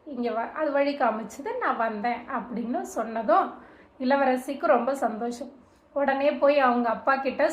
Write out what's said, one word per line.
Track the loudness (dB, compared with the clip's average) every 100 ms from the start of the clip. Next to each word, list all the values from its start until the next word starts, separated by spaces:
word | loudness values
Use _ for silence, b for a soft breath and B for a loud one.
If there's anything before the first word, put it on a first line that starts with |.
| -12
இங்க | -6 -4
வ-, | -2 -4
அது | -4 0
வழி | 2 0 2
காமிச்சது, | 0 0 -6 -10 -8 -2
நான் | -2 0
வந்தேன்" | -2 -2 -4 -4 -6
அப்படின்னு | -8 -6 -6 -4 -4
சொன்னதும் | -4 -6 -4 -2 2 2 2 B B B B -4
இளவரசிக்கு | 0 2 2 0 -2 -2 2
ரொம்ப | 4 2 0
சந்தோஷம். | -2 -2 -6 -8 -12 -16 b b _
உடனே | -2 0 2 2
போய் | 4 4 6
அவங்க | 4 4 0
அப்பா | 0 0 0
கிட்ட | 0 0 0